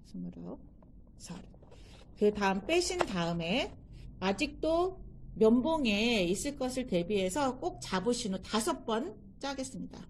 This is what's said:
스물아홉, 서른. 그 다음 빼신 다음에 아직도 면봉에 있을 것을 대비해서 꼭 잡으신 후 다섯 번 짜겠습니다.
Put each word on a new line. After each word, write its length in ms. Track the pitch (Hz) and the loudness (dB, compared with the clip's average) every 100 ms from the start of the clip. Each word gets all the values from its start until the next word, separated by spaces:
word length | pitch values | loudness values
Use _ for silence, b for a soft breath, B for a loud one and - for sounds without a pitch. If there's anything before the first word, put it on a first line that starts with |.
스물아홉, 560 | - 92 175 175 175 254 - - - - - - | -12 -10 -8 -10 -12 -12 -14 -20 -20 -20 -20 -18
서른. 240 | - 175 - - - B B B B - | -14 -14 -14 -18 -20 B B B B 2
그 120 | 208 | 4
다음 320 | 208 196 190 196 | 4 2 2 2
빼신 320 | 339 349 359 | 2 2 2
다음에 760 | - 190 170 170 165 220 339 - - B B - | 2 2 0 0 0 0 0 -6 -16 B B -4
아직도 800 | 185 294 302 - 311 330 370 381 - - - | 0 0 -2 0 2 4 2 -2 -14 -14 -14
면봉에 920 | - 220 240 254 320 254 202 233 233 175 | 6 8 8 4 2 2 4 4 4 2
있을 320 | 196 285 277 | 2 -2 -2
것을 280 | 254 254 240 | -2 -2 0
대비해서 720 | 180 170 202 185 233 277 254 | 0 2 2 2 2 0 0
꼭 220 | 339 359 | -4 -4
잡으신 540 | - 190 196 240 214 190 | -2 0 2 0 0 -4
후 60 | |
다섯 420 | - 214 226 311 - | 0 0 0 -2 0
번 320 | 220 311 - - - | -2 -2 -8 -16 -10
짜겠습니다. 600 | 277 269 262 180 - - - | -6 -6 -6 -8 -10 -12 -16